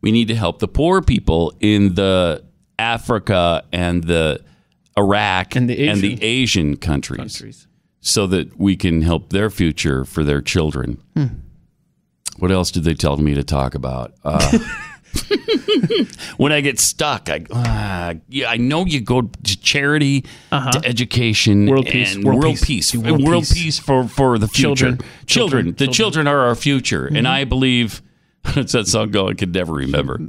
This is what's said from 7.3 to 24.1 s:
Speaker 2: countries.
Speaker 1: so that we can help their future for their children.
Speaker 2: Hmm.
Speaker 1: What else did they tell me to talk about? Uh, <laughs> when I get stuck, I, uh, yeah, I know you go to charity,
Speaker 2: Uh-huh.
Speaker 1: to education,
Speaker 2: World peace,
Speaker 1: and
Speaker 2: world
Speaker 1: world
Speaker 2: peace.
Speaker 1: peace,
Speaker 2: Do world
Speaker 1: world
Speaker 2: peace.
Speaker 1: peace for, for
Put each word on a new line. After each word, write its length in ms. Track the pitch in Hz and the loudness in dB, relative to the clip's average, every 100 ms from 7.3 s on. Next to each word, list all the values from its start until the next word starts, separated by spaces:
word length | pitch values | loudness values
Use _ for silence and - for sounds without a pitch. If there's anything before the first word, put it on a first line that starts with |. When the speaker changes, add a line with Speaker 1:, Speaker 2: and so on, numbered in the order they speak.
| - | -14
Speaker 2:
countries. 300 | 110 - _ _ _ _ | -16 -20 _ _ _ _
Speaker 1:
so 260 | - - 98 | -2 0 2
that 300 | 92 71 - | 0 -2 0
we 180 | 98 90 | 0 2
can 260 | 92 82 | 2 2
help 260 | 80 82 - | 2 0 0
their 220 | 92 107 | -2 -2
future 560 | - 85 78 80 67 67 | 0 -2 0 -2 -2 -2
for 180 | - | -2
their 160 | 73 71 | 0 0
children. 560 | 69 92 78 71 60 58 _ | 0 0 0 -2 -6 -8 _
Speaker 2:
Hmm. 120 | - 135 - - - _ _ _ _ _ _ - - | -2 -2 -4 -14 -20 _ _ _ _ _ _ -16 -4
Speaker 1:
What 120 | 90 | 0
else 200 | 95 87 | 0 0
did 140 | 90 | 0
they 100 | 80 | -2
tell 240 | 78 76 71 | 0 0 2
me 160 | 76 | 0
to 100 | 71 | 0
talk 300 | 69 71 67 | 0 -2 -2
about? 400 | 69 65 64 60 _ | -4 -6 -6 -10 _
Uh, 340 | 71 76 71 226 - - - - _ | -2 0 4 2 0 -12 -14 -20 _
<laughs> 1200 | - - 403 988 415 - 415 190 392 247 - - - | -8 -2 -4 0 -2 0 0 2 0 -2 -6 -16 -2
when 160 | 139 | 2
I 80 | 147 | 2
get 180 | 143 123 | 0 0
stuck, 500 | - - 151 120 - | -2 0 -2 -2 -4
I, 160 | 78 - | -6 -4
uh, 640 | 117 117 110 104 90 87 82 _ | -4 -2 -2 -4 -4 -6 -8 _
yeah, 200 | 131 120 | -6 -4
I 60 | 117 | 0
know 280 | 123 156 185 | 0 0 0
you 140 | 143 | -2
go 220 | 107 123 | 0 0
to 380 | 120 - - - | 0 -4 -4 -4
charity, 640 | - 143 143 151 143 139 - - - | -2 0 2 2 2 0 -2 -16 -4
Speaker 2:
Uh-huh. 200 | 143 131 | -4 0
Speaker 1:
to 160 | 127 - | -2 0
education, 800 | 117 120 127 120 104 - 101 101 | -2 -2 0 0 2 4 4 4
Speaker 2:
World 200 | 135 131 | 2 2
peace, 280 | 95 101 | 0 0
Speaker 1:
and 100 | 98 | 0
Speaker 2:
world 180 | 104 110 | 2 4
Speaker 1:
world 120 | 156 156 | 2 2
Speaker 2:
peace. 80 | |
Speaker 1:
peace, 260 | - 120 - | 0 0 -2
Speaker 2:
Do 80 | 120 | -2
world 220 | 113 151 | 0 2
Speaker 1:
world 180 | 139 170 | 4 2
Speaker 2:
peace. 80 | 151 | 2
Speaker 1:
peace 240 | 175 165 143 | 2 2 -4
for, 280 | - 135 | 0 0
for 300 | 123 | 2